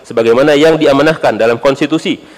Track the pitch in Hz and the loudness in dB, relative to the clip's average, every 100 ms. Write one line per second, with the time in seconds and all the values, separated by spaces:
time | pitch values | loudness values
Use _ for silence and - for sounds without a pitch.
0 | - 117 117 117 151 143 160 160 147 139 | -8 -2 0 2 2 2 2 2 2 2
1 | 151 156 135 107 113 120 139 135 147 156 | 0 0 -2 0 -2 0 -2 -2 -2 -4
2 | 190 - - | -4 -8 -10